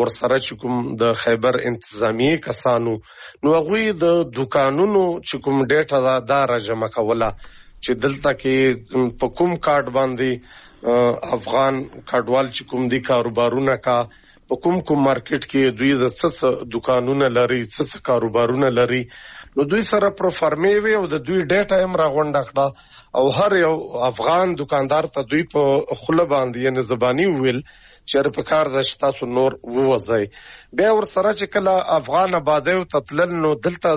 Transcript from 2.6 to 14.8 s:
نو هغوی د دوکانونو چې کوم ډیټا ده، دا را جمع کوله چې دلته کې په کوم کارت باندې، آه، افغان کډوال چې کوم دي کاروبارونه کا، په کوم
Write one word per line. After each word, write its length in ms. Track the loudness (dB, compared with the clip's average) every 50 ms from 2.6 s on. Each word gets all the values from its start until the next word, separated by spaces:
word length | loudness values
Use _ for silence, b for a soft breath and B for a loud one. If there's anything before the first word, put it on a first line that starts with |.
| 0 0 0 2 0 -2 -4 -4 B B B B B B B _ 2
نو 60 | 2 4
هغوی 360 | 2 2 2 0 0 0 0
د 320 | 0 2 2 4 4 4 2 0 -4
دوکانونو 680 | -6 -4 0 0 2 2 2 2 2 2 2 4 2 2 2 0 -4
چې 160 | -6 -8 -8 -4 -2
کوم 140 | 0 0 2 2
ډیټا 340 | 2 2 2 2 2 0 2 2
ده، 140 | 2 2 0
دا 200 | 0 0 0 2 2
را 120 | 2 0
جمع 300 | -2 -2 -4 -4 -4 -4
کوله 420 | -2 -2 -2 0 0 0 0 0 -2 -2 b b b b b b b b -8
چې 100 | -4 -4 -2
دلته 380 | 0 -2 -2 -2 -2 -2 -2 -2
کې 220 | 0 -2 0 2 2 2 2 0 -2 -6 -4 -2 -2 -2 -2 -2 -4
په 80 | -6
کوم 280 | -4 -2 0 0 0 0
کارت 360 | -2 0 0 0 0 0 0 0
باندې، 340 | 0 0 0 -2 -2 -2 -2 -2 -4 B B B B B B B -6 0
آه، 280 | 2 2 4 4 2 0 -2 -4 -4 -6
افغان 480 | -6 -4 -2 0 2 2 2 0 -2 -6
کډوال 640 | -10 -14 -18 -8 -4 -2 -2 0 2 0 0 0 0
چې 140 | -4 -10 -10
کوم 220 | -6 -4 -4 -2
دي 120 | -2 -2 -2
کاروبارونه 760 | 0 0 0 0 0 0 0 0 0 0 0 0 0 0 -2
کا، 240 | 0 0 0 0 0 0 -4 b b b b b b _ -6
په 60 | -6 -2 0
کوم 180 | 0 0 0